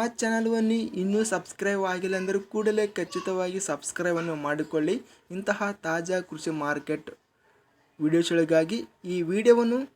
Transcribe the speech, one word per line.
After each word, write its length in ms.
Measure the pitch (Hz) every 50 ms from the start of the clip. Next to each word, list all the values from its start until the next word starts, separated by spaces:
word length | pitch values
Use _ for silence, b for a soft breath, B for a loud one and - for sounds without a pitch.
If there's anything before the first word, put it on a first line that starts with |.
| 220 240
ಚಾನಲನ್ನು 640 | 233 - 233 226 226 226 226 226 226 226 220 220 226
ಇನ್ನೂ 500 | 226 220 226 - 185 185 196 202 214 220
ಸಬ್ಸ್ಕ್ರೈಬ್ 600 | 214 196 175 165 - - - 196 202 202 196 190
ಆಗಿಲ್ಲ 320 | 190 180 180 180 190 190
ಅಂದರೆ 240 | 190 185 185 196 196
ಕೂಡಲೇ 480 | 196 - - 214 214 220 214 214 214 208
ಖಚಿತವಾಗಿ 720 | 208 - 175 170 - 190 170 - 190 185 185 180 180 190
ಸಬ್ಸ್ಕ್ರೈಬನ್ನು 760 | 185 - 151 143 - - - - 175 175 175 165 165 170 160
ಮಾಡಿಕೊಳ್ಳಿ. 680 | 151 147 143 147 151 156 151 - 160 151 160 190 254 B B B B B _
ಇಂತಹ 400 | 175 185 196 208 202 202 214 202
ತಾಜಾ 500 | 208 - - 160 160 170 170 175 185 185
ಕೃಷಿ 280 | 180 - - 156 - 170
ಮಾರ್ಕೆಟ್ 640 | 160 156 147 143 147 147 143 - 156 151 156 - - - _ _ _ b b b b b b b b b b b _ -
ವಿಡಿಯೋಸ್ಗಳಿಗಾಗಿ 880 | 151 151 160 170 170 170 175 170 165 156 165 160 160 160 208 233 - - _ _ -
ಈ 160 | 180 180 180
ವಿಡಿಯೋವನ್ನು 580 | 175 160 180 202 220 240 240 233 240 226 233 254 269 277 -